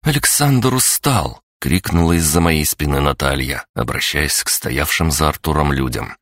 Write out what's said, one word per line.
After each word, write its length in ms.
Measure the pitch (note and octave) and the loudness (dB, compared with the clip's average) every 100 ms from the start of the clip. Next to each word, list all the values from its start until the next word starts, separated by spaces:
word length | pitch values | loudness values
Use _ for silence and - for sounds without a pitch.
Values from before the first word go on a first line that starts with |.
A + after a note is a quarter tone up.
"Александр 720 | - C#3+ - - D3 C3 A#2+ | 0 0 0 2 2 4 2
устал!" 640 | B2+ - - D3 A#2+ C2+ A1+ _ _ | 2 0 0 0 0 -2 -8 _ _
крикнула 540 | - F2+ - E2+ E2 | 0 0 2 2 4
из-за 260 | E2+ D#2+ E2+ | 4 2 2
моей 240 | E2+ D#2 | 2 2
спины 360 | D2+ - D2 C#2 | 0 -2 -2 0
Наталья, 640 | C#2+ C2+ C#2 C#2 C2 C2 - | 0 0 -2 -2 -4 -6 -8
обращаясь 680 | - A#1+ - - D2 D2 - | -6 -4 -4 -4 -2 -2 -2
к 60 | - | -4
стоявшим 640 | - - B1+ D2+ - D#2+ | -4 -2 -2 -2 0 0
за 180 | D2 D2+ | 2 0
Артуром 440 | D2 D#2+ D2+ D2 | 0 -2 0 0
людям. 440 | C#2 C2 G#1+ G#1+ - | 0 -2 -4 -10 -14